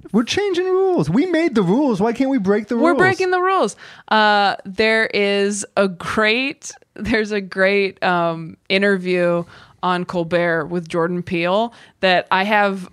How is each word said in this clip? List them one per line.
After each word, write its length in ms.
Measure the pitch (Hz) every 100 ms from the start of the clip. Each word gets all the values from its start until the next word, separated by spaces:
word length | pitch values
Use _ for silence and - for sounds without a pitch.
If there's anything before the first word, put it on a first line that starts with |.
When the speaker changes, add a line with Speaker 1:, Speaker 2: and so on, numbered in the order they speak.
| 330
Speaker 1:
We're 100 | 208
changing 420 | 247 - 403 349 370
rules. 440 | 370 381 349 143
We 160 | 196 359
made 300 | 320 330 226
the 80 |
rules. 360 | 175 226 294 196
Why 140 | 220
can't 160 | 220 269
we 80 | 269
break 300 | 185 208 214
the 100 | 240
Speaker 2:
We're 120 | 311
Speaker 1:
rules? 60 | 285
Speaker 2:
breaking 320 | 370 381 370
the 100 | 370
rules. 340 | 370 381 226 - - - -
Uh, 460 | 214 214 208 196 - -
there 420 | 190 220 220 220
is 580 | 196 202 202 202 208 - -
a 120 | 196
great, 840 | 170 - - 214 233 269 - - - _ -
there's 360 | 202 226 214
a 100 | 208
great, 600 | 190 190 190 202 196 -
um, 520 | - 175 170 165 165 - -
interview 760 | 190 202 196 180 180 175 175 170 - - _
on 200 | 180 180 180
Colbert 600 | 180 165 175 170 165 151
with 240 | 175 160
Jordan 320 | 170 165 180
Peele 500 | 175 180 175 196 233 - - _
that 260 | 190 175 -
I 120 | 185
have 460 | 196 214 202 190 180